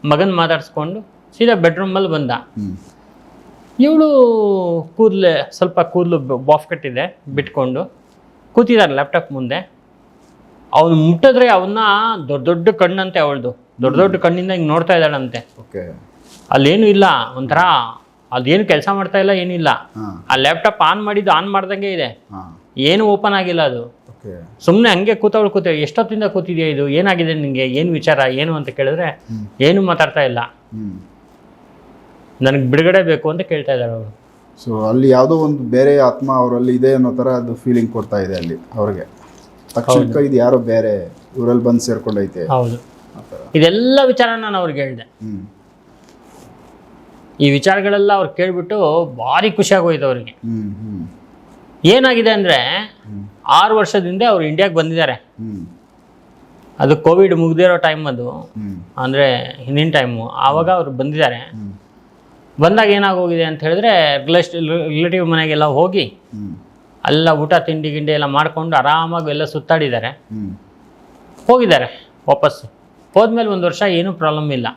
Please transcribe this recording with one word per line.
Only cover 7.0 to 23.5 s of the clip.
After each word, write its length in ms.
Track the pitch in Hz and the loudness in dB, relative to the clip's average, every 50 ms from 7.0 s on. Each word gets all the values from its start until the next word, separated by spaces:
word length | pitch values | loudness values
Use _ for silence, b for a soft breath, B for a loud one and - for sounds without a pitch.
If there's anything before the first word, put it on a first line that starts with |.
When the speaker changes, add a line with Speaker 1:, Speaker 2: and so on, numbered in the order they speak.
| 147 185 - _ _ | -6 -6 -8 _ _
Speaker 1:
ಬಿಟ್ಕೊಂಡು 680 | 143 135 143 143 - - 143 131 127 127 139 185 - - _ _ _ _ _ _ _ _ _ _ _ _ | -8 -6 -6 -6 -4 -4 -4 -2 -2 -2 -6 -8 -10 -12 _ _ _ _ _ _ _ _ _ _ _ _
ಕೂತಿದ್ದಾರೆ 400 | 233 233 196 240 220 196 160 139 | 2 2 4 4 4 4 2 2
ಲ್ಯಾಪ್‌ಟಾಪ್ 380 | 139 143 139 - 170 170 - | -2 -2 0 -2 -4 -4 -4
ಮುಂದೆ. 440 | 139 135 127 120 135 170 190 - _ _ _ _ _ _ _ _ _ _ _ _ _ _ _ _ _ _ _ _ - | -8 -8 -6 -6 -6 -6 -8 -12 _ _ _ _ _ _ _ _ _ _ _ _ _ _ _ _ _ _ _ _ 2
ಅವ್ನು 220 | 151 156 170 165 | 2 4 4 4
ಮುಟ್ಟಿದ್ರೆ 540 | 156 156 165 170 165 262 269 254 247 247 240 | 4 4 4 2 4 4 4 6 6 4 4
ಅವನ್ನ 280 | 214 185 185 190 202 220 220 208 202 208 220 233 226 196 151 | 4 2 0 -2 -2 -2 0 0 0 0 0 -2 -4 -6 -6
ದೊಡ್ಡ 180 | 127 147 139 127 | -6 -6 -4 0
ದೊಡ್ಡ 240 | 165 175 170 170 220 | -2 -2 2 2 0
ಕಣ್ಣಂತೆ 500 | 208 - 190 170 185 190 190 185 - 180 | 2 2 0 0 0 -2 -6 -4 -2 -2
ಅವಳ್ದು, 380 | 156 147 143 135 120 123 123 _ _ _ _ - | 0 0 -2 -4 -6 -8 -10 _ _ _ _ -2
ದೊಡ್ಡ 160 | 120 131 - | -2 0 2
ದೊಡ್ಡ 180 | 151 185 190 185 | 4 2 2 2
Speaker 2:
ಹ್ಮ್. 80 | 180 - | 2 0
Speaker 1:
ಕಣ್ಣಿಂದ 280 | 170 170 180 180 190 | 0 0 0 -2 -4
ಹಿಂಗ್ 160 | 190 180 165 | -4 -2 -2
ನೋಡ್ತಾ 280 | 151 151 170 165 170 185 | 0 0 0 2 2 2
ಇದ್ದಾಳಂತೆ. 520 | 170 160 151 147 139 131 123 117 120 - _ _ - | 2 2 0 -2 -4 -6 -8 -10 -12 -14 _ _ -20
Speaker 2:
ಓಕೆ. 400 | 107 _ - 98 90 87 78 71 - - _ _ B B B B B - | -20 _ -12 -12 -12 -12 -16 -18 -20 -20 _ _ B B B B B -2
Speaker 1:
ಅಲ್ಲೇನು 360 | - 139 139 143 170 208 226 | 0 2 4 4 4 4 4
ಇಲ್ಲ, 160 | 208 202 196 202 185 151 127 113 113 120 | 4 4 4 4 4 2 0 -2 -6 -8
ಒಂಥರ 220 | 127 135 131 151 156 180 180 160 131 120 113 117 - _ _ _ _ _ _ | -10 -4 -2 0 2 2 2 2 0 0 -4 -10 -18 _ _ _ _ _ _
ಅದೇನು 340 | 123 127 127 135 160 196 214 | -6 -4 0 0 0 0 2
ಕೆಲ್ಸ 240 | 202 175 180 214 196 | 2 0 0 0 -2
ಮಾಡ್ತಾ 300 | 196 196 190 185 - 196 | -4 -4 -4 -2 -2 0
ಇಲ್ಲ, 100 | 196 196 | 2 2
ಏನಿಲ್ಲ. 400 | 196 185 180 180 180 175 160 143 | 0 0 -2 -4 -4 -2 0 0
Speaker 2:
ಹಾ. 580 | 117 - - - _ 110 107 101 92 87 - - | 0 0 -4 -14 _ -12 -12 -12 -12 -16 -4 -2
Speaker 1:
ಆ 60 | 131 | -2
ಲ್ಯಾಪ್‌ಟಾಪ್ 460 | 131 135 143 165 165 - 214 208 - | 2 2 0 0 2 0 -2 0 2
ಆನ್ 220 | 156 156 180 208 208 | 2 2 2 0 -2
ಮಾಡಿದ್ದು 280 | 208 208 202 185 190 | -2 -2 -2 2 2
ಆನ್ 200 | 165 156 185 202 | 2 2 2 -2
ಮಾಡ್ದಂಗೆ 420 | 196 196 190 185 202 196 202 202 190 | -2 -4 -2 -4 -6 -6 -6 -6 -4
ಇದೆ, 140 | 170 143 | -4 -6
Speaker 2:
ಹಾ. 540 | 117 113 _ _ _ 101 95 90 87 82 - _ _ _ | -6 -6 _ _ _ -18 -18 -18 -18 -20 -20 _ _ _
Speaker 1:
ಏನು 280 | 127 131 147 175 202 220 | -2 0 2 2 2 2
ಓಪನ್ 280 | 208 202 196 208 208 202 | 2 0 2 0 0 0
ಆಗಿಲ್ಲ 280 | 196 180 180 | 0 -2 -2